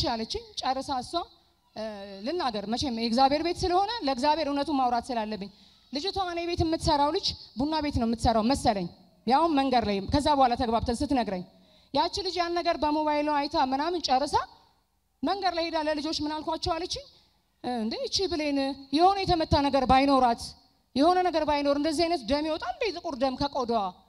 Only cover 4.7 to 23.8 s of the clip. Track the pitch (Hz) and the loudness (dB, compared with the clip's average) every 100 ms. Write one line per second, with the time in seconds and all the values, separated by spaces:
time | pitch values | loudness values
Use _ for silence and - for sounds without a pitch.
4.7 | 277 254 240 233 233 214 214 196 - - | 0 0 -2 -2 -4 -4 -6 -10 -16 -20
5.7 | _ _ 262 349 381 359 339 339 349 330 | _ _ -6 -4 -4 -4 -4 -4 0 0
6.7 | 330 - 294 285 339 - - - - 285 | 0 2 2 2 0 -4 -6 -10 -4 -2
7.7 | 311 294 277 226 233 262 226 214 277 277 | 0 0 0 0 2 2 4 2 2 2
8.7 | 202 175 - _ _ - 262 339 285 269 | 0 -4 -8 _ _ 2 4 4 2 4
9.7 | 247 208 202 190 285 294 285 254 240 254 | 2 2 -2 0 0 2 4 4 4 0
10.7 | 226 214 233 302 269 202 185 180 _ _ | 0 0 -2 0 0 0 -4 -8 _ _
11.7 | _ _ 269 339 403 381 339 339 349 339 | _ _ -2 -2 -2 -4 -2 -2 0 0
12.7 | 330 294 302 302 294 294 294 285 330 262 | 0 0 0 2 0 0 0 0 0 0
13.7 | 269 311 359 - 254 285 415 719 - _ | 0 -2 -2 0 2 2 0 -2 -8 _
14.7 | _ _ _ _ _ 277 392 381 339 330 | _ _ _ _ _ -2 0 0 -2 -2
15.7 | 320 302 302 294 320 294 302 302 320 359 | -2 -2 -2 -4 -4 -4 -4 -4 -4 -4
16.7 | 330 359 508 571 _ _ _ _ _ - | -4 -4 -8 -12 _ _ _ _ _ -6
17.7 | 247 220 392 539 - 381 339 302 277 269 | -4 -4 -4 -4 -2 -2 -2 -2 0 -2
18.7 | 277 - 285 359 403 381 349 311 320 277 | -6 -4 4 4 4 2 0 2 2 4
19.7 | 269 247 262 277 269 254 233 - - _ | 2 4 6 6 4 4 0 -6 -16 _
20.7 | _ _ 247 302 370 359 311 302 294 285 | _ _ 2 4 4 2 2 0 2 2
21.7 | 285 302 294 339 339 208 285 311 311 523 | 2 0 0 0 0 0 -2 0 -4 -6
22.7 | 719 466 330 349 277 269 262 277 277 247 | -4 -4 -4 -8 -2 -2 -2 -4 -2 -2
23.7 | 233 | -2